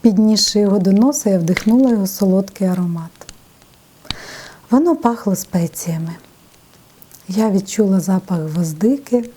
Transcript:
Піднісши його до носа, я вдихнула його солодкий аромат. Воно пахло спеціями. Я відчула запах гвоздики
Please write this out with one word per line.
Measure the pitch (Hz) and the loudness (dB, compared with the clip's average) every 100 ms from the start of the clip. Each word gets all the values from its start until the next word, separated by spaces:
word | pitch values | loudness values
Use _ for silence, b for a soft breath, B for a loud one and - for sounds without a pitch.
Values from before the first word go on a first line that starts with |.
Піднісши | 233 196 220 214 - 208 | 4 4 2 2 0 2
його | 202 202 | 2 2
до | 185 | 2
носа, | 196 254 285 214 | 4 2 2 0
я | 190 | 0
вдихнула | 165 180 220 240 262 | 0 0 2 2 2
його | 226 190 | 2 -2
солодкий | - 196 190 196 - 190 | -2 0 0 -2 -4 -2
аромат. | 180 180 165 165 _ - - _ _ _ _ _ _ B B B B B B - | -2 -2 -4 -10 _ -20 -20 _ _ _ _ _ _ B B B B B B 0
Воно | 247 339 320 | 2 2 2
пахло | 233 233 208 180 | 0 -2 -2 -4
спеціями. | - 180 170 - - 160 165 165 - _ _ _ _ _ _ _ - - - | -2 -4 -4 -6 -8 -6 -8 -12 -20 _ _ _ _ _ _ _ -20 -20 -8
Я | 190 220 | -2 0
відчула | 196 196 - 202 190 | 0 -2 0 2 2
запах | 165 185 190 175 | 2 -2 0 -4
гвоздики | 156 160 160 156 208 277 - 240 233 | -2 -4 -4 0 0 0 0 -2 -2